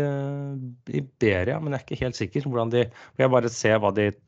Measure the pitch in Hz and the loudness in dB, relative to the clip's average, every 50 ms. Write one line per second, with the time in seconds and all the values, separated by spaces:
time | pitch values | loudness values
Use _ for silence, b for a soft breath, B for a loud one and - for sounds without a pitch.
0 | 143 143 139 139 139 139 143 143 143 139 139 135 131 127 123 - _ - - 143 | -2 -2 -2 -4 -6 -6 -6 -8 -8 -8 -8 -10 -10 -12 -14 -16 _ -8 -6 -6
1 | 139 131 _ _ - 107 98 92 90 110 143 160 156 151 139 131 - - - - | -6 -8 _ _ 2 2 4 2 0 0 -2 -2 -4 -4 -6 -6 -6 -8 -8 -6
2 | 131 127 117 - 110 92 - 147 139 139 123 120 113 113 117 123 120 117 B B | -6 -6 -4 -6 -6 -6 -4 -4 -4 -2 -2 -2 0 2 2 2 2 0 B B
3 | B B B - 131 131 127 127 117 120 - - - 110 107 110 104 101 95 107 | B B B 0 2 4 4 4 2 2 -2 0 2 4 4 4 4 2 2 2
4 | 104 104 101 - _ | 2 0 0 -4 _